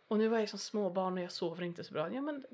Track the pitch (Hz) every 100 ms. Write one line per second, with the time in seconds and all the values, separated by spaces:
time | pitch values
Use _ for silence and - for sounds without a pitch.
0 | _ 214 220 226 208 196 - 214 190 185
1 | 185 185 180 - 170 170 175 170 175 156
2 | 165 247 294 285 -